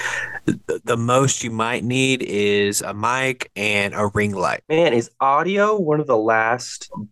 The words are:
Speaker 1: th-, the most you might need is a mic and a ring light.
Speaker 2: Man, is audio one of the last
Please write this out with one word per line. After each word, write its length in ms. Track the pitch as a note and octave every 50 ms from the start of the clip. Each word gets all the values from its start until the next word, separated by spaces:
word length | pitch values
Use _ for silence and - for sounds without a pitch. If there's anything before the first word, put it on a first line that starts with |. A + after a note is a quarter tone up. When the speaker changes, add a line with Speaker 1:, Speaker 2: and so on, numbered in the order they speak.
| - - - - - - - - - -
Speaker 1:
th-, 340 | - - - - - F#2 -
the 120 | A#2+ A#2+ A#2
most 460 | A#2 A#2+ B2 C3 C#3 C3 - - -
you 80 | A#2+
might 320 | A2+ A2 A2+ A#2 B2 - F#2
need 400 | A#2+ B2+ C3 C3 C3 C3 B2+ B2+
is 580 | - G2 G2+ G#2 G#2 G2+ G2+ G2+ G2+ G#2 -
a 120 | - - G2+
mic 580 | G#2 A2 A#2 B2 C3 C3 C3 B2+ - - - -
and 380 | G2 G#2 G#2+ G#2 G2+ G2+ G2+ -
a 140 | F#2+ G#2 G#2
ring 240 | - G#2+ G#2 G#2 G2
light. 300 | F#2+ F2 C#2+ - - - -
Speaker 2:
Man, 240 | D3+ D#3+ E3+ D#3 A#2
is 180 | A#2+ A2+ - _ -
audio 580 | C3 C3+ C#3 D3 E3 F3+ G3 G3+ G#3 G#3+ G#3+ G#3
one 220 | F3+ D3+ D3+ D3+
of 80 | D3+ C3+
the 100 | B2 G#2+
last 720 | G#2+ A2+ A2+ A2 A2 A2+ A#2+ A#2+ - - - - - - - - G#2+ G2+